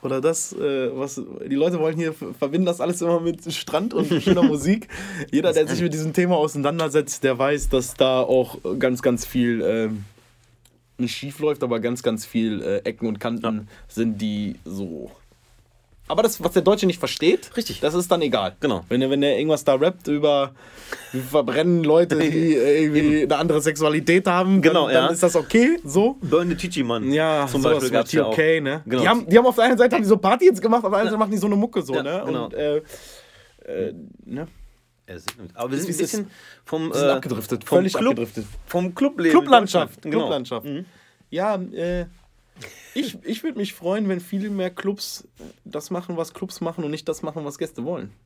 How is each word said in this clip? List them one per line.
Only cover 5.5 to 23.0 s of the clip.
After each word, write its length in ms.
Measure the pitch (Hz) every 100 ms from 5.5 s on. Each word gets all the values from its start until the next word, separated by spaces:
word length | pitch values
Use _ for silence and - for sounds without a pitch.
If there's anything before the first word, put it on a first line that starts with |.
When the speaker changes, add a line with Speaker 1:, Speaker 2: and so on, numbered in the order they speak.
Speaker 1:
der 120 | 160
Speaker 2:
Das 80 | 156
Speaker 1:
sich 80 | 165
mit 100 | 170
diesem 180 | 156 156
Thema 240 | 151 180 175
auseinandersetzt, 840 | 156 143 139 175 156 147 143 -
der 140 | 135 123
weiß, 300 | 131 147 -
dass 260 | 135 127
da 260 | - 131 127
auch 380 | 127 127 123 - - 113
ganz, 220 | 131 123
ganz 220 | 131 120 -
viel, 360 | 127 120 113
ähm, 400 | 85 113 110 107 101 _ _ _ _ _ _ _ _ -
nicht 160 | 123 -
schief 220 | 139 139
läuft, 220 | 151 147
aber 160 | 127 117
ganz, 220 | 117 123
ganz 220 | 123 110 -
viel, 360 | 117 113 104
äh, 160 | - 98
Ecken 280 | 101 - 113
und 120 | 104
Kanten 240 | 117 117 117 107 104
Speaker 2:
Ja. 40 | - -
Speaker 1:
sind, 320 | - 113 104
die 360 | 107 104 101 -
so. 460 | 80 98 95 78 60 - _ _ _ _ _ _ _ _ -
Aber 160 | 160
das, 220 | 226 -
was 80 | 165
der 80 | 190
Deutsche 240 | 175 208 190
nicht 120 | -
versteht, 580 | 131 - 156 370 - -
Speaker 2:
Richtig. 240 | 226 -
Speaker 1:
das 140 | 147
ist 160 | 170 175
dann 80 | 175
egal. 340 | 151 120 92 -
Speaker 2:
Genau. 240 | 147 98 87
Speaker 1:
Wenn 100 | 123
er, 80 | 131
wenn 140 | 139
er 160 | 143 113
irgendwas 260 | 156 151
da 100 | -
rappt 320 | 135 156 180 -
über, 460 | 147 147 143 139 131 - - - - -
wir 100 | 131
verbrennen 600 | 127 151 120 131 170 170
Leute, 360 | 151 160 175 160
die, 80 | 160
Speaker 2:
<laughs> 300 | 156 165 147
Speaker 1:
äh, 260 | 131 147
irgendwie 160 | 156 151